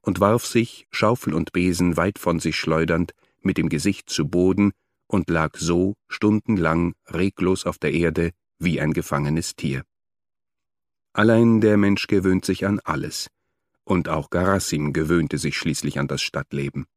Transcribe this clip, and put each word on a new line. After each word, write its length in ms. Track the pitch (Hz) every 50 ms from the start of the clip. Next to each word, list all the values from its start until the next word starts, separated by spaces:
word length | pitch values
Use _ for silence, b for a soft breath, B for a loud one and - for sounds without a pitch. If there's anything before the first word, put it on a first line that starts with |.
und 200 | _ - 95 87
warf 260 | 101 101 110 120 -
sich, 400 | - - 120 117 117 - - - _
Schaufel 440 | - - - 107 117 - - - -
und 180 | 85 82 - _
Besen 440 | 92 90 90 90 87 90 90 85
weit 220 | 78 85 95 104 -
von 220 | - 90 85 82
sich 160 | - 82 80
schleudernd, 580 | - - - 80 80 82 82 85 82 85 - - _ _ _ _ _
mit 180 | _ 190 - -
dem 100 | 82 80
Gesicht 420 | 80 76 76 98 98 - - -
zu 180 | - - 78 71
Boden 440 | - 87 90 92 95 95 101 101 - _ _ _ _ _ _
und 220 | _ - 101 85 -
lag 260 | 85 82 80 78 _
so 380 | - 82 82 85 87 92 95 104 _ _ _
stundenlang 840 | - - - 104 107 107 - - 113 95 85 78 80 85 87 87 85 _ _
reglos 600 | - - 85 90 98 - - 92 90 95 92 -
auf 120 | 87 85 -
der 140 | - 76 71
Erde 380 | 82 85 82 80 87 85 85 - _ _ _ _ _
wie 220 | - 90 82 -
ein 120 | 71 78 78
gefangenes 640 | 87 82 - - 71 73 71 76 80 80 - -
Tier. 280 | - - 76 67 65 - _ _ _ _ _ _ _ _ _ _ _ _ _ _ _ _ _ _ _ _ _ _ _ _ _ _
Allein 480 | - 107 113 117 113 117 117 113 110
der 160 | 104 107 107
Mensch 300 | 104 101 101 98 98 -
gewöhnt 380 | - - 98 92 95 92 95 -
sich 220 | - 95 - -
an 140 | 98 101 101 -
alles, 440 | - 80 76 71 - - - - - _ _ _ _ _ _ _ _ _ _ _
und 240 | - 95 90 78 -
auch 220 | 80 80 73 -
Garassim 640 | - 87 90 92 98 95 - - - 76 73 73 65
gewöhnte 460 | 78 78 76 85 87 80 69 - 71
sich 200 | 73 76 69 -
schließlich 400 | - 85 73 - - 73 71 -
an 100 | 71 71
das 140 | 76 73 -
Stadtleben. 640 | - - 76 71 _ - 71 69 69 - 71 65 _ _